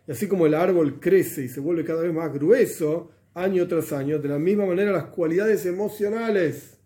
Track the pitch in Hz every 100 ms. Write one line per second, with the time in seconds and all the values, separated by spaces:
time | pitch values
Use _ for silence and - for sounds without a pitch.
0 | - 123 196 190 151 156 185 180 151 -
1 | - 190 - - 127 135 139 170 147 160
2 | 170 160 165 139 151 254 208 - 151 165
3 | - _ _ - 185 185 175 170 151 147
4 | 135 151 143 143 170 208 196 175 208 180
5 | 143 - 165 170 214 202 180 180 208 -
6 | 202 226 226 202 160 131 - -